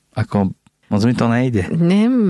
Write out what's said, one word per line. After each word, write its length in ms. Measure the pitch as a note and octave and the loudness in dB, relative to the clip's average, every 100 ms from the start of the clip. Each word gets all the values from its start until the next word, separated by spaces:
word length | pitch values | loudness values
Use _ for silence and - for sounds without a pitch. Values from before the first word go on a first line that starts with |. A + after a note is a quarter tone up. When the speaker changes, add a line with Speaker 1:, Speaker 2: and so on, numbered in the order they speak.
| _ | _
Speaker 1:
ako 440 | - A2 G#2 G2 - _ _ - | -8 -4 -2 -2 -4 _ _ -4
moc 140 | G#2+ | 0
mi 100 | A#2 | 0
to 140 | A#2 A#2 | 0 0
nejde. 400 | A#2 C3 A2 F2 | 0 0 -2 -2
Speaker 2:
Ne-, 400 | E3 E3+ G3 A3+ B3+ G3+ | 0 0 2 2 2 0